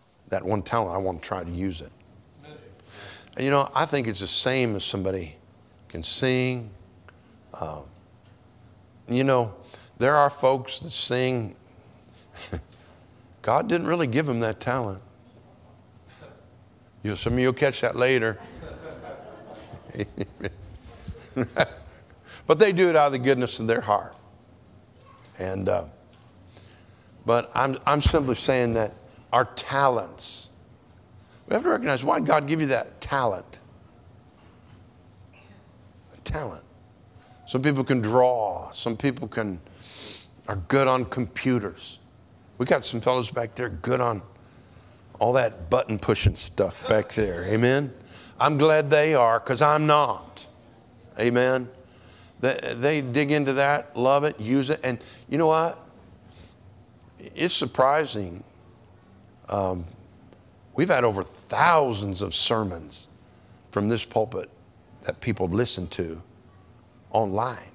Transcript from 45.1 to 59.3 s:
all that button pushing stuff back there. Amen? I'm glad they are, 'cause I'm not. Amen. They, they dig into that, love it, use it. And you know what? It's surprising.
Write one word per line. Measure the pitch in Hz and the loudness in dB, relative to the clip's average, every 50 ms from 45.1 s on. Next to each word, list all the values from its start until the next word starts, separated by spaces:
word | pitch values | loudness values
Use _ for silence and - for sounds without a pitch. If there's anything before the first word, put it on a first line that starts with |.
| - - | -6 -2
all | 104 117 123 | 0 2 2
that | 131 120 110 - - 85 80 | 2 2 0 -2 -6 -4 0
button | 123 127 117 - 107 101 | 0 0 0 0 -4 -4
pushing | - - 107 - - 101 - | 0 0 0 2 2 0 0
stuff | - - - - - 98 90 - - - - | 0 -8 -10 -2 0 -2 -2 -2 -6 -2 2
back | 113 107 101 - - | 2 2 2 0 -2
there. | 110 107 98 87 85 90 | -2 -2 -2 -2 -4 -2
Amen? | 95 107 110 120 123 131 143 147 131 - - - - - - - - - - | 0 2 4 4 4 4 2 0 -4 -8 -14 -20 -20 -20 -20 -20 -14 -2 2
I'm | 120 147 151 139 | 2 2 4 4
glad | 151 156 156 156 151 139 | 4 6 6 4 4 4
they | 156 147 151 156 156 | 4 4 6 6 4
are, | 131 120 113 113 113 | 6 6 6 4 2
'cause | - - 127 117 151 | 0 0 2 4 4
I'm | 147 151 151 151 | 4 4 4 4
not. | 151 151 151 143 123 98 92 - - - - - - - - - - - - - - - - - - - - | 6 6 6 4 2 0 -6 -8 -16 -20 -20 -20 -20 -20 -20 -20 -20 -20 -20 -20 -20 -20 -20 -20 -14 -4 0
Amen. | 110 120 120 123 127 127 131 131 123 120 - - - - - - - - - - - - - - | 0 2 4 4 4 4 2 0 -2 -6 -14 -20 -20 -20 -20 -20 -20 -20 -20 -20 -20 -20 -10 -2
They, | - 131 131 - - 127 120 120 | -2 0 0 0 -4 -6 -6 -2
they | 120 147 156 147 | 0 0 2 0
dig | 135 127 120 139 147 139 | -2 0 0 0 2 2
into | 151 151 143 135 131 | 2 2 2 2 2
that, | 135 139 139 147 - - - - | 2 4 4 2 0 -2 -6 -4
love | 113 123 131 139 143 143 | 0 4 4 4 4 2
it, | 151 - - | 0 -2 -4
use | 107 113 131 139 135 127 | -2 0 0 0 2 0
it. | 156 - - | -2 -2 -2
And | 131 120 117 - - - - - - | -4 -4 -4 -8 -16 -20 -20 -10 -4
you | - 151 | 0 2
know | 165 | 2
what? | 156 160 160 165 170 - - - - - - - - - - - - - - - - - - - - - - - _ - - - - _ - | 4 4 2 2 -2 -4 -8 -16 -20 -20 -20 -20 -20 -20 -20 -20 -20 -20 -20 -20 -20 -20 -20 -20 -20 -20 -20 -20 _ -20 -20 -20 -20 _ -20
It's | - - - - 156 180 - | -20 -16 -6 -4 -2 -2 0
surprising. | - 147 123 - - 131 135 143 156 156 135 - 107 98 87 85 95 - - - - - - - - - - - - - _ - - - - | -2 -2 -2 2 4 4 4 4 2 0 -2 -4 -6 -8 -8 -10 -14 -18 -20 -20 -20 -20 -20 -20 -20 -20 -20 -20 -20 -20 _ -20 -20 -20 -20